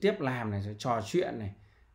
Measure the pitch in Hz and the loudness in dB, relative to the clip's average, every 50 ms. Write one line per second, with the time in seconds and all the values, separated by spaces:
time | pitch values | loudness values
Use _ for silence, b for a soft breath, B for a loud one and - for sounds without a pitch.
0 | 196 185 180 - 147 131 127 123 113 107 101 98 98 104 104 104 - 131 117 113 | 2 2 2 2 0 -2 0 0 0 0 0 0 -2 -4 -6 -4 0 0 0 0
1 | 107 - - 180 - 120 120 117 104 98 98 b b b b b b b b | 0 0 0 0 2 0 -2 -4 -6 -6 -8 b b b b b b b b